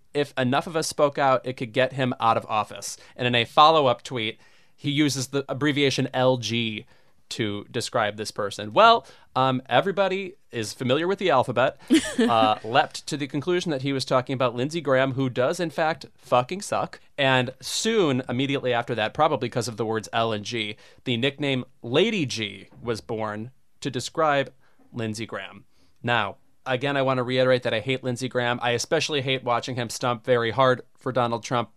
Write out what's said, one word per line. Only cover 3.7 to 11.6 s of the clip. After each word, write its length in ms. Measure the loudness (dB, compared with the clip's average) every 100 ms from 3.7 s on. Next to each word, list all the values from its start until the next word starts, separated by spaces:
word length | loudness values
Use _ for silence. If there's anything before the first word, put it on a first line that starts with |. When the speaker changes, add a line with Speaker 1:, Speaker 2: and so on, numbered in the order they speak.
| 8 4 2
Speaker 1:
tweet, 360 | -4 -6 -6 -8 -16 -20 _ -10
he 140 | -4
uses 380 | 0 0 0 -4
the 180 | -4 -4
abbreviation 600 | -2 -2 2 2 0 -2
L 260 | 2 2 2
G 500 | 0 -2 -2 -6 -14 -20 _ _ -12
to 340 | -4 -4 -4 -8
describe 480 | -8 -2 0 0 -2
this 140 | -8
person. 420 | -6 -6 -6 -2
Well, 320 | 4 6 6 0 -20 -6 0
um, 260 | 2 0 2
everybody 640 | 2 2 0 -2 -2 -8 -14 _
is 220 | -8 -6
familiar 340 | -4 0 0 0
with 120 | 0
the 100 | 2
alphabet, 480 | 2 2 2